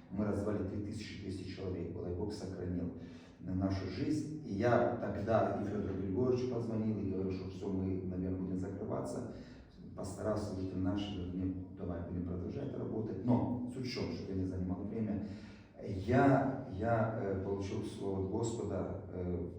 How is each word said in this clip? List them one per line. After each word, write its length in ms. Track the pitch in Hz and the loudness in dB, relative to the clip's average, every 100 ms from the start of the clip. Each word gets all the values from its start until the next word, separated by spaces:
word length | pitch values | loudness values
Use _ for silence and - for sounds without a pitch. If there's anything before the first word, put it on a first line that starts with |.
| - | -8
мы 140 | 95 104 | -2 2
развали 380 | 98 104 95 95 | 2 2 0 0
три 140 | 104 | -2
тысячи 400 | 104 - - - | -4 -6 -6 -8
двести 260 | 98 - 92 | -6 -6 -6
человек 420 | 92 95 85 85 | -6 -4 -4 -4
было, 160 | 85 87 | -4 -4
и 80 | 92 | -2
Бог 160 | 104 | -2
сохранил 600 | 104 92 90 92 90 87 - - - - - | -4 -6 -4 -2 0 -2 -4 -12 -14 -18 -12
на-, 160 | 90 92 | -2 2
нашу 320 | 98 - - | 4 2 -2
жизнь. 560 | - 143 151 - - 113 | -2 0 0 0 -4 -4
И 80 | |
я 420 | 95 120 117 - 120 | 2 6 6 6 2
тогда 580 | 104 101 107 107 98 101 | -2 -2 4 6 6 2
и 60 | 101 | 0
Фёдору 300 | 104 92 - | 0 0 0
Григорьевичу 580 | - 123 127 123 123 | 0 4 4 4 2
позвонил, 460 | 110 113 110 110 101 | 0 0 0 2 2
и 120 | 95 | 0
говорю, 200 | 92 95 | 0 0
что 180 | 92 - | -2 -4
всё, 180 | - 101 | -4 0
мы, 340 | 92 95 92 92 | 2 2 0 0
наверное, 280 | 90 95 92 | 0 0 0
будем 200 | 92 90 | 0 -2
закрываться. 600 | - - 110 - - - - - - - - - 90 90 | -2 -4 -2 -2 -2 -4 -6 -8 -12 -16 -18 -16 -12 -8
Пастора, 420 | 98 101 107 104 | -6 -2 0 0
служители 400 | 98 95 92 92 | 0 -2 -2 0
наши 360 | 92 101 101 95 | 2 2 0 -4
говорят: 180 | 90 92 | -4 0
"Нет, 420 | 95 - - - | 0 -2 -6 -6
давай 200 | 87 85 87 | -4 -4 -2
будем 180 | 90 90 | -2 -2
продолжать 500 | 87 107 - - - | -2 -2 -4 -4 -4
работать". 480 | - - - 98 120 | -2 -2 -2 0 4
Но 420 | 120 - - - | 4 4 0 -2
суть 120 | - - | -4 -4
в 40 | |
чём, 200 | - 87 | -2 -2
чтобы 220 | - - | -4 -4
я 40 | 92 | -2
не 80 | 92 | 0
занимал 380 | 90 90 98 | 0 -2 -2
время, 440 | 104 113 104 104 - - - - - - - | -2 -2 0 0 -4 -8 -12 -16 -18 -10 -6
я, 760 | 95 104 123 139 135 - - - 92 | -2 4 8 8 8 4 0 -4 0
я, 420 | 113 113 107 101 | 4 4 4 2
э, 220 | 98 95 | 0 0
получил 400 | 98 98 98 110 | 0 -2 -2 -4
слово 360 | 107 - 98 95 | -4 -4 -2 0
от 120 | 95 | 0
Господа, 720 | 110 117 - 98 98 90 - - | 0 0 0 -2 0 -2 -4 -6
э, 240 | 90 90 87 87 | -4 -2 0 -2